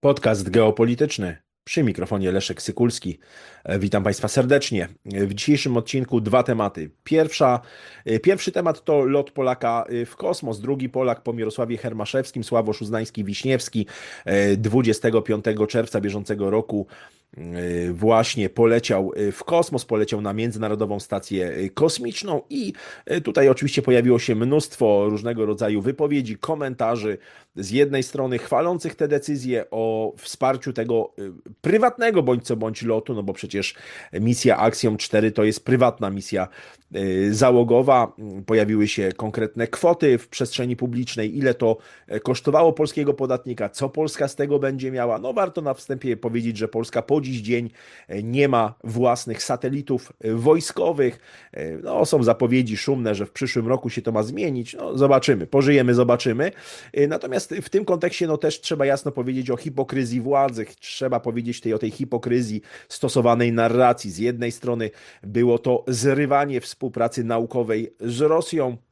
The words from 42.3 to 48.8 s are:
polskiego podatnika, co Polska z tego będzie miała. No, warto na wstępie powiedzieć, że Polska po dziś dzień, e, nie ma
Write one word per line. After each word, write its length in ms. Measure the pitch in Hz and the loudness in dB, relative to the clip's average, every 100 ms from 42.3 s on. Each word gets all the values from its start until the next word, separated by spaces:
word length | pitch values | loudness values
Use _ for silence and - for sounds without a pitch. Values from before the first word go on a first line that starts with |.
| 123 - 151 165 | -2 2 6 6
polskiego 420 | 160 151 - 143 | 4 -2 0 -2
podatnika, 540 | 135 131 127 127 117 101 | 0 0 -2 -4 -6 -6
co 200 | - 139 | -4 -6
Polska 400 | 147 156 - 139 | -2 -4 -2 -4
z 80 | - | -2
tego 220 | 143 143 | 0 0
będzie 320 | 139 135 131 | 0 -4 -6
miała. 280 | 131 120 127 | -2 -2 -2
No, 140 | 120 | -2
warto 280 | 233 190 175 | -2 -2 -2
na 140 | 151 | -4
wstępie 420 | 131 - 131 131 117 | -6 -6 -6 -4 -4
powiedzieć, 400 | 120 117 117 107 | -2 -2 -4 -4
że 120 | 110 | -4
Polska 340 | 113 120 120 | -4 -4 -4
po 180 | 113 147 | 0 0
dziś 200 | 131 127 | 0 -8
dzień, 300 | 104 120 117 _ - - _ | -2 -2 -2 _ -20 -20 _
e, 140 | 98 | -8
nie 260 | 110 127 139 | -6 0 2
ma 260 | 123 110 120 | 2 0 -4